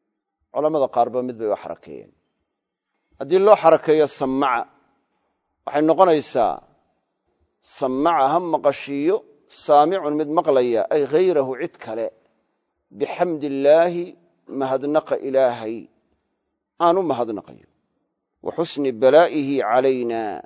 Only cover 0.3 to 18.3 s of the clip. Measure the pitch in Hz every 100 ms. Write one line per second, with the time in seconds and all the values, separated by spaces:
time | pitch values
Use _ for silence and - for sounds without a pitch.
0.3 | _ _ 131 151 156 127 120 120 123 127
1.3 | 113 107 95 80 80 80 65 50 _ _
2.3 | _ _ _ _ _ _ _ _ - 139
3.3 | 190 202 208 160 156 160 156 143 - 135
4.3 | 135 139 120 - _ _ _ _ _ _
5.3 | _ _ _ - 143 156 156 185 151 -
6.3 | 135 101 58 _ _ _ _ _ _ _
7.3 | _ _ _ - - 131 131 160 156 135
8.3 | 170 175 156 143 135 139 143 156 208 -
9.3 | _ _ - - 147 156 190 147 151 147
10.3 | 165 156 135 123 110 - 151 135 156 185
11.3 | 151 135 127 165 - 117 113 110 _ _
12.3 | _ _ _ _ _ _ 104 - - 180
13.3 | 156 143 139 143 160 175 175 180 - _
14.3 | _ - 135 131 131 143 156 151 135 135
15.3 | 131 127 117 110 117 - _ _ _ _
16.3 | _ _ _ _ - 170 190 170 123 117
17.3 | 98 - 57 _ _ _ _ _ _ _